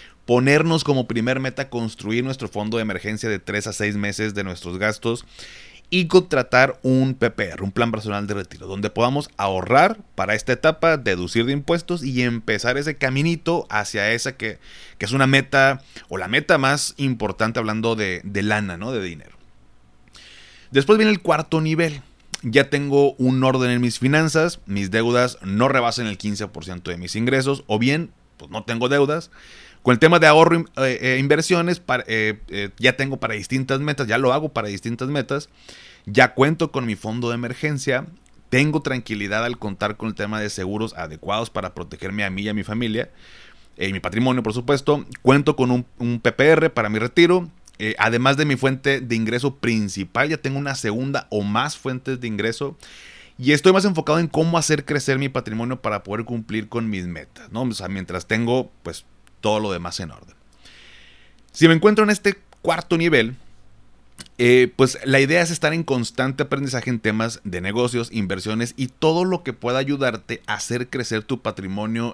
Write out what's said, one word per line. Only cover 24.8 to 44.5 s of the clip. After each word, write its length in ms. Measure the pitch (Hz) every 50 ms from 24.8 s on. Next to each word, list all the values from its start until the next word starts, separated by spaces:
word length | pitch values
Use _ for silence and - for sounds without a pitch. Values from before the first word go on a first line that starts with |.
| 98 92
deudas 480 | 104 113 113 120 123 123 123 123 - -
no 260 | 92 95 98 107 127
rebasan 400 | 135 131 127 120 117 - 123 117
el 100 | 107 98
quince 300 | - 104 104 101 98 104
por 160 | 98 - 85 80
ciento 260 | 92 90 87 - 90
de 60 | 87
mis 200 | 87 90 87 -
ingresos, 480 | 110 117 127 135 131 131 139 143 139 -
o 120 | - 107 107
bien, 320 | 117 135 147 165 165 - - _ _ _ _
pues, 120 | - 87 -
no 140 | 104 110 -
tengo 240 | 120 117 113 123
deudas. 420 | 127 143 143 139 143 151 170 - - - - - - - - - - - - -
Con 100 | 127 123
el 60 | 110
tema 200 | 160 160 175 165
de 80 | 160
ahorro, 320 | 151 151 160 160 160 170 165 160 - _
eh, 220 | 131 135 131 123 -
eh, 160 | 123 131 127 135
inversiones, 600 | 139 139 147 156 156 - 180 170 170 175 170 -
para, 240 | - - 127 120 -
eh, 320 | - 113 110 107 107 104 - - -
eh, 200 | 90 101 101 98 -
ya 180 | - 117 127 123
tengo 220 | - 135 139 135 -
para 140 | 113 113 110
distintas 460 | 104 98 - 127 135 131 131 135 135
metas, 260 | 147 147 131 139 131
ya 140 | 104 113 123
lo 120 | 139 123
hago 180 | 131 151 156 147
para 180 | - 120 107
distintas 400 | 104 98 98 - 117 120 - 127
metas. 420 | 135 147 139 120 - 139 147 - - _ _ _ - - - - - - - _
Ya 300 | 104 101 127 127 123 -
cuento 360 | 127 135 151 165 - 165 -
con 140 | - 131 123
mi 100 | 113 101
fondo 340 | - - 110 113 123 120 117
de 60 | 117
emergencia. 720 | 120 120 117 127 - 151 151 147 131 - 139 123 131 - - - - _ _ _ - - _
Tengo 340 | 123 131 147 156 151 156 -
tranquilidad 600 | 139 131 123 - - 110 101 101 98 104 110 117
al 140 | 123 123
contar 400 | - 107 104 95 - 104 104 104
con 120 | - 107 110
el 40 | 92
tema 260 | - 104 104 107 107
de 120 | 104 107
seguros 420 | - 98 92 95 104 107 113 110 -
adecuados 560 | 87 82 78 78 80 76 92 101 113 117 -
para 240 | - - 95 90 -
protegerme 500 | 90 85 - 80 - 95 95 101 104 101
a 60 | 95
mí 140 | 92 98 101
y 60 | 107
a 40 | 104
mi 100 | 104 92
familia, 460 | - 107 117 123 110 107 120 - - - - - - - - - - - - - - -
eh, 140 | - 92 95
y 40 | 95
mi 60 | 92
patrimonio, 440 | - 90 101 117 127 131 127 127 110
por 100 | 110